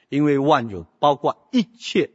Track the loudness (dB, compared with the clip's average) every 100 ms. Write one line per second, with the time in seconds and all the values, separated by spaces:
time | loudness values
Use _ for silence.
0 | _ -2 0 0 2 0 -2 -10 -14 _
1 | 0 0 -2 -6 _ -2 -2 _ -6 -2
2 | -2